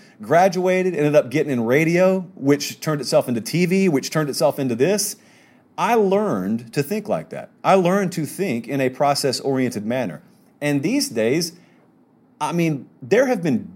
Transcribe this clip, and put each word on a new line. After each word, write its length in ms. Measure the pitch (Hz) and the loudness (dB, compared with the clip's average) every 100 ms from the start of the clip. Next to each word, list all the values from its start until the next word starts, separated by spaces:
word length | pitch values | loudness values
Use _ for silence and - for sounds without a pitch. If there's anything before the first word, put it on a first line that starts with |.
| - - | -20 -12
graduated, 720 | 107 165 190 180 185 185 185 | 0 4 4 2 0 0 0
ended 200 | 170 147 | 0 2
up 160 | 147 131 | 4 4
getting 220 | 131 147 | 0 0
in 140 | 123 113 | 0 2
radio, 540 | 139 160 170 185 190 175 | 2 4 4 4 2 -4
which 460 | - 135 143 143 123 | -4 2 2 0 -8
turned 220 | 156 151 | -4 -4
itself 260 | 117 156 135 | 0 0 2
into 140 | 117 | -2
T 240 | 104 170 175 | -2 0 2
V, 240 | 190 190 | 2 4
which 180 | 139 - | 2 0
turned 220 | 160 151 | -2 -2
itself 280 | 120 156 143 | 0 0 0
into 160 | 135 | -2
this. 420 | 117 156 202 - - _ _ _ _ _ - | 2 2 2 -2 -8 _ _ _ _ _ -4
I 180 | 185 233 | 0 2
learned 760 | 196 196 214 107 92 113 123 | 2 2 0 -2 -2 -4 -6
to 100 | - | -6
think 240 | 143 208 208 | -4 -4 -4
like 220 | 85 78 | -6 -6
that. 200 | 69 - _ | -12 -14 _
I 120 | 143 | 2
learned 380 | 190 170 196 185 | 4 4 0 -2
to 120 | - | -4
think 420 | 143 - 190 120 113 | -6 -4 -4 -4 -4
in 140 | 139 | -2
a 80 | 131 | -2
process-oriented 960 | 127 143 139 139 113 139 131 127 107 | 0 0 0 -2 -2 -2 -2 -2 -4
manner. 380 | 107 127 107 73 - _ _ - | -4 -4 -6 -10 -18 _ _ -8
And 220 | 147 143 | -2 -2
these 280 | 156 277 277 | 0 -2 -2
days, 420 | 117 110 156 170 - _ _ _ _ _ _ _ - | -2 0 0 -2 -10 _ _ _ _ _ _ _ -8
I 120 | 151 | -4
mean, 360 | 170 165 143 - _ | 0 0 -2 -8 _
there 240 | 123 220 262 | 0 2 2
have 160 | 233 | 0
been 160 | 170 113 - | 0 -2 -4